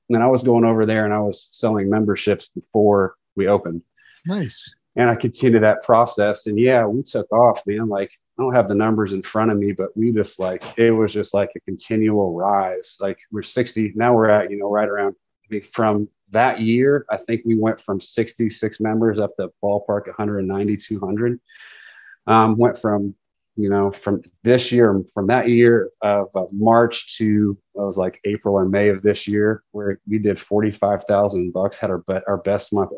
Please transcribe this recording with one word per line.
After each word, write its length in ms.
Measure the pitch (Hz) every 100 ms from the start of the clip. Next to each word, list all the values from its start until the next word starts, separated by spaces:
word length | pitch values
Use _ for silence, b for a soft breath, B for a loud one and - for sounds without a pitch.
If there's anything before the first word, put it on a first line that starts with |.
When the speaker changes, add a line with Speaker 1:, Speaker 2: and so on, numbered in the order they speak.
| -
Speaker 1:
And 60 | 117
then 80 |
I 40 | 120
was 140 | 127
going 240 | 123 117 117
over 220 | 110 107
there 180 | 110 104
and 80 |
I 60 | 104
was 240 | 104 -
selling 480 | - - 117 107 98
memberships 560 | 107 104 95 - 98 -
before 680 | - - 110 104 101 95 - _ -
we 120 | 98
opened. 360 | 101 87 85 - b b b 165
Speaker 2:
Nice. 420 | 196 131 - - - _ -
Speaker 1:
And 160 | 120
I 40 | 117
continued 460 | 123 - 131 117
that 220 | 107 104
process. 640 | - 117 120 - 104 104 -
And 100 | 104
yeah, 300 | 123 127 107
we 160 | 117
took 280 | - 120 98
off, 300 | 110 120 - 101
man. 200 | 104 113
Like, 220 | 101 98 _ _ -
I 20 |
don't 140 | 131 123
have 120 | 98
the 80 | 101
numbers 380 | 110 110 101
in 80 | 98
front 300 | 90 107 110
of 60 | 104
me, 140 | 101
but 220 | 92 95 104
we 160 | 113
just, 280 | 110 98 -
like, 240 | 92 92 - -
it 120 | 117
was 240 | 110 104
just, 220 | 101 98 101
like, 160 | 98 -
a 40 |
continual 720 | - 92 - 110 107 104 95
rise. 640 | 85 98 101 92 92 - -
Like, 200 | 98 92 _
we're 120 | 104
sixty, 500 | 92 - 123 110 107 107
now 180 | 120
we're 160 | 120 110
at, 200 | 107 95
you 80 | 101
know, 120 | 101
right 180 | 104 104
around, 260 | 101 101 - _ _
I 40 | _
mean, 80 | 107
from 480 | - - 110 104 104 _ _
that 280 | 104 123 113
year, 460 | 113 117 139 143 -
I 60 | 104
think 280 | - 117 117
we 100 | 113
went 240 | 110 107
from 220 | - 98
sixty-six 800 | - - 113 - 113 - 107 -
members 380 | 110 110 113 107
up 180 | 104 -
to 140 | 92 -
ballpark 460 | 101 101 104 104 101
a 40 |
hundred 260 | 92 104 101
and 100 | 95
ninety, 260 | 98 104 104
two 240 | - 104
hundred. 400 | 95 104 120 120 B B B B B B B B -
Um, 300 | 113 110 110
went 200 | 120 -
from, 380 | 110 104 101 98 _ _ _ -
you 140 | 101
know, 220 | 101 98
from 300 | - 104 101 - _
this 260 | 113 127 123
year, 320 | 120 117 98 92
from 140 | - 98
that 200 | 127 117
year 440 | 120 120 117 95 -
of, 260 | 107 101 95 98
of 160 | 90
March 640 | 101 110 113 117 - - -
to, 400 | 110 104 104 101 _ -
it 40 |
was, 180 | 101 95
like, 220 | 92 - 101
April 300 | 104 104 98
or 100 | 95
May 240 | 98 104
of 120 | 95
this 260 | 101 101 -
year, 340 | 104 107 110 _
where 280 | 104 101 98 -
we 80 | 107
did 220 | 104 95
forty-five 640 | - 104 107 101 101 101 -
thousand 460 | 101 104 98 90
bucks, 240 | 90 98 -
had 120 | 104
our 100 | 92
be-, 260 | - 95 -
our 100 | 98
best 360 | 98 101 -
month 180 | 104 87